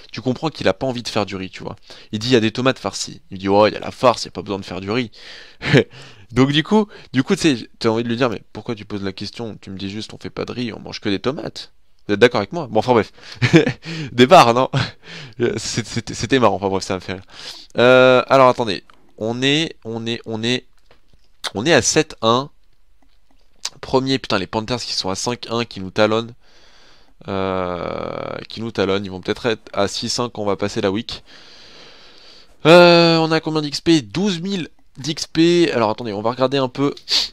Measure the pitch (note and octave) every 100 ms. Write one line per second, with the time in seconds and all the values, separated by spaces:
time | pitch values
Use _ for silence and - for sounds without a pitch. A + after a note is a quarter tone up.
0 | - - B2 B2 D#3 - G2+ - C3+ B2
1 | A2 A2+ G2 G2 F#2+ - - F#2 - -
2 | - A2 A#2+ B2 A2 A#2 B2+ B2 G2+ -
3 | - - - F#2+ G2 G2+ G#2 - F2+ -
4 | B2+ A2 - - G#2 G2 G2 F2+ G2 A#2+
5 | A#2 - - - - - - C3 - -
6 | - - - A#2 C#3 D3 D3+ G#3+ G#3 -
7 | - B2+ C3+ G3 E3 A#2 - - A2+ A2+
8 | A#2+ A#2 B2+ G2+ - A2+ A2+ G#2+ G2+ G#2
9 | G2 F#2 G2+ - A#2 F2 - F#2+ G2 G#2
10 | G#2 - F#2+ - F#2+ G#2+ A#2+ F#2+ E2+ -
11 | G#2+ F#2+ A#2+ D#3 - - - _ _ -
12 | - G2+ B2 A#2+ G2+ F3 B2+ A2 B2+ A#2
13 | - - - - A#2+ E3 - - D#3+ D#3+
14 | C#3 A#2 B2+ F3 B2 A#2+ C3 C#3 - -
15 | - - C#3 A#2 A#2+ - - - - A#2
16 | - - A2+ C3+ A2 G2 G2 F#2+ - F#2
17 | - F#2 - - - - - - A#2+ B2+
18 | B2+ B2+ - C3+ B2+ A#2+ A2+ D#2+ - -
19 | - - G#2+ A#2+ C3+ D3 E3 - A2 A2+
20 | A2+ A#2 - A2 A#2 B2+ - - - -
21 | _ - - - - F#2+ C#3 D3 - D#3+
22 | D3+ - A2+ B2 C#3+ - - - - -
23 | - - - - - - - - - C3
24 | C3 C3+ - G#2 F#2+ A2 A2 A#2+ - -
25 | F#2 G2 B2 A#2+ - A#2 A#2 G2+ F#2 G2
26 | G#2+ A2 A#2 A#2 - - - - - -
27 | - - - G2 F#2+ F#2 F2+ F2 E2 D#2+
28 | E2 E2 D#2 D2+ - G#2+ A#2 A2 F#2+ G2
29 | G2 F#2 F2 G#2+ B2 A2 - - G2+ -
30 | A#2 - A#2+ - G#2 F#2+ G2+ A#2 G2+ G2+
31 | A#2+ - - - - - - - - -
32 | - - - - - - D#3 F3 F3 E3+
33 | E3+ E3 D#3+ D#3+ D#3+ D#3 D3 C#3+ F3 D#3+
34 | G#2 A#2+ G#3 E3+ F#3 G3 C#3 - - -
35 | C3 D3 - D#3+ E3+ F3 E3 B2 G#2+ A2
36 | A#2+ G2+ A2 B2+ C3 C#3 B2+ - C#3+ -
37 | - - -